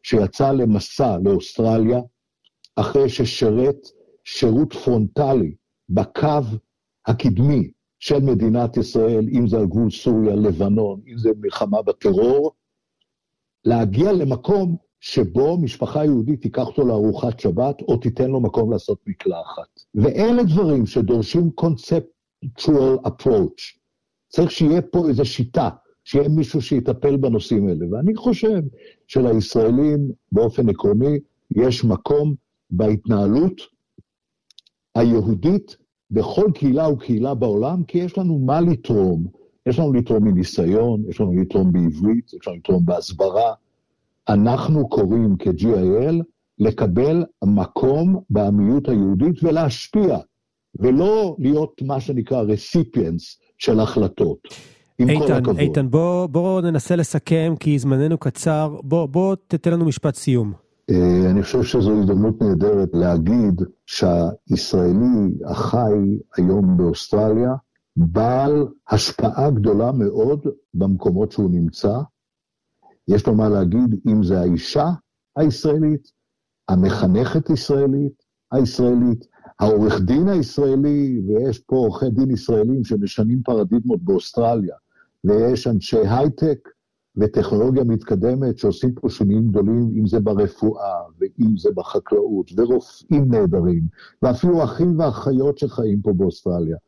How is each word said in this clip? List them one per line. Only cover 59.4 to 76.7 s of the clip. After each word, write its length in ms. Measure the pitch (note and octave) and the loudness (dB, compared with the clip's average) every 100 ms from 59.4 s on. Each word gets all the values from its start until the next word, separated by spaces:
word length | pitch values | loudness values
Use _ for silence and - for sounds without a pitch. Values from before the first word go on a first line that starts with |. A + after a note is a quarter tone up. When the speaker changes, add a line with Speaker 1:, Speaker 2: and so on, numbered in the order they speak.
| _ | _
Speaker 2:
תתן 240 | E3 F3 | -4 0
לנו 120 | E3+ | 0
משפט 300 | E3 B2 D3+ | 0 0 -4
סיום. 380 | - - B2 G#2+ F#2+ _ _ - | -4 0 0 -2 -8 _ _ 0
Speaker 1:
אה, 400 | F#2 F2+ F2+ F#2 | 2 4 4 2
אני 120 | G2 | 2
חושב 200 | G2 B2+ | 0 -2
שזו 360 | A#2 B2+ G2+ G#2+ | 0 0 2 2
הזדמנות 440 | G2 G2 A2 A2 | 2 2 0 0
נהדרת 460 | G#2+ F2 G#2 G2+ F2+ | 0 2 2 2 0
להגיד 720 | E2+ F2 E2+ D#2+ A#2+ G#2 F2+ F2+ _ - | 0 0 0 2 2 2 0 -4 _ -14
שהישראלי 1500 | - F#2+ F2 E2 - - - - G2 F2 F#2+ B2 A#2 F#2+ - - | -2 0 0 -2 -6 -4 -4 0 0 2 2 2 2 0 -2 -6
החי 720 | F2+ - - A2 G#2 G2 F#2 - - | -6 -2 0 2 2 0 -2 -6 0
היום 400 | F2+ G2+ F#2 F2+ | 2 2 2 2
באוסטרליה, 800 | F2 - - G#2 A2 A2 B2 C3 _ _ _ - | 2 -2 -2 0 2 2 0 -4 _ _ _ 0
בעל 720 | E2+ F2+ A#2 B2+ C#3 D3+ C3+ - - | 0 2 0 0 2 0 -2 -6 -4
השפעה 640 | A2 - - A2+ - C#3+ | -2 -2 -2 -2 0 0
גדולה 420 | A#2+ G#2+ G2+ A#2 | 2 2 2 0
מאוד 540 | C3 G2+ F#2+ A2+ D3 C#3+ C#3 _ | 0 0 0 0 0 -4 -8 _
במקומות 580 | E2+ F#2+ F#2+ - F#2 G#2+ | -2 0 0 0 0 -2
שהוא 180 | - F#2+ | 0 0
נמצא. 480 | F2+ E2 - G2+ A#2 D3+ _ _ _ _ _ _ _ _ _ - | 2 -2 -2 -2 -2 -6 _ _ _ _ _ _ _ _ _ -2
יש 180 | G3+ - | 0 2
לו 80 | |
מה 140 | G#2+ G#2+ | 2 2
להגיד, 460 | G2+ F2+ A2 B2 G#2 A2+ | 2 2 2 0 0 0
אם 140 | G#2+ | 2
זה 180 | F2+ F#2+ | 2 2
האישה 460 | F2+ E2+ - - D#3 F3 _ _ _ C#3 | 2 0 -2 -2 -2 -4 _ _ _ 0
הישראלית, 720 | D3+ - D3+ D3+ D3+ D3 _ _ _ _ _ _ | 0 0 -2 0 0 -2 _ _ _ _ _ _
המחנכת 840 | - | -2